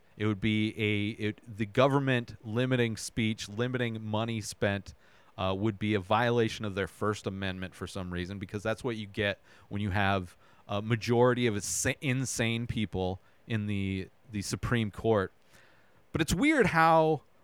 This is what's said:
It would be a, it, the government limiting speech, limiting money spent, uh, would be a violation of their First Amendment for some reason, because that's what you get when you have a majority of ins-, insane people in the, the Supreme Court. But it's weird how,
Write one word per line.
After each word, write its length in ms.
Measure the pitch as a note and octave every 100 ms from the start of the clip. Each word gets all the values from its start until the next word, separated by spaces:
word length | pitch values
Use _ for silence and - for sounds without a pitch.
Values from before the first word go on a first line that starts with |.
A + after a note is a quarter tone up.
| - -
It 100 | G#2+
would 140 | G#2
be 340 | A2 G#2+ G#2+ G#2+
a, 440 | G#2+ G#2 G#2 A2+
it, 200 | G#2+ G#2+ - G#2
the 80 | G#2
government 720 | A2+ C3+ C#3 C3+ B2 A#2+ - A2+
limiting 500 | A2+ B2+ B2+ A#2 G#2+
speech, 540 | - - A2 A2 -
limiting 540 | G#2 B2 B2+ A#2+ A2+
money 360 | A2 G#2+ A2+ A2+
spent, 540 | G2+ - G#2 G2+ - - - - - -
uh, 160 | F#2+ F#2+
would 220 | A2 G2
be 180 | G#2+ G#2
a 40 |
violation 640 | F#2 A2 A#2+ A#2+ A2+ -
of 120 | A2 F#2+
their 120 | F#2
First 400 | - G#2+ G#2 G#2+
Amendment 480 | G2 G2 F#2 F#2 -
for 120 | F#2
some 240 | G2 F2+
reason, 280 | F2 F2+ G2+
because 240 | F#2+ G#2+
that's 220 | A2 A2 B2+
what 100 | A2
you 100 | G2+
get 340 | G2+ G#2 F#2+ - - -
when 140 | G#2
you 80 | G#2
have 480 | G2 G2 G2 F2 - - - -
a 140 | G#2
majority 640 | A2 A#2 G#2+ A#2+ B2 B2 A#2+
of 100 | G#2
ins-, 320 | - - C3+ C3+
insane 680 | D3 B2+ B2+ - A#2 A#2 A#2
people 540 | A2+ G#2+ F#2 F#2 F#2+ _ _ -
in 200 | A2+ G#2
the, 400 | G2+ G2 F#2+ - _ -
the 100 | G#2
Supreme 500 | - G#2+ - A#2+ G#2+
Court. 420 | - A2+ G#2+ F#2 _ _ - - - - _ _
But 80 | D#3
it's 120 | D#3+
weird 340 | E3+ C#4+ D#4 F#3+
how, 540 | D#3+ E3 D#3+ D#3+ D3+ - _